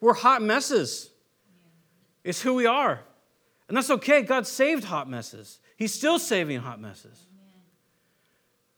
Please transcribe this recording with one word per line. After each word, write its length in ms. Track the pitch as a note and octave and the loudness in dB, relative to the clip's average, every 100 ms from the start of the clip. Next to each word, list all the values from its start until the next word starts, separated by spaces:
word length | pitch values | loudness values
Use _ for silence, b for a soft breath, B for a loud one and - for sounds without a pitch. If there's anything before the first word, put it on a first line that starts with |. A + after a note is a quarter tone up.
we're 140 | A3+ A3+ | 4 4
hot 260 | A#3+ C4 | 4 4
messes. 680 | G#3+ A#3+ C4+ B3 C3 - - _ _ _ _ _ _ _ _ _ _ _ | 2 0 2 0 0 -6 -14 _ _ _ _ _ _ _ _ _ _ _
It's 180 | F3+ E3+ | -8 -4
who 140 | B3+ B3+ | -2 2
we 100 | A#3 | 2
are. 360 | C4 B3+ B2 - _ _ _ _ _ - | 2 0 -2 -8 _ _ _ _ _ -4
And 100 | A#3 | -4
that's 140 | C4+ | 0
okay. 320 | B3 - D4 | 0 4 2
God 240 | G#3 C4 A3+ | 2 -2 -2
saved 380 | - C#4 D#4 G#3 | 0 0 0 -4
hot 220 | D#3+ C3+ | -8 -6
messes. 520 | B2 A2 G#2+ G#2 - b - | -10 -12 -16 -20 -20 b -8
He's 180 | G#3+ | -6
still 240 | - D4 E4+ | -2 0 0
saving 420 | E4+ G3 D#3 C3 | 0 -2 -2 -6
hot 220 | B2 A2 | -8 -14
messes. 440 | G#2+ F#2+ - A2+ _ _ _ _ _ _ _ _ _ _ _ _ _ _ _ | -16 -20 -20 -20 _ _ _ _ _ _ _ _ _ _ _ _ _ _ _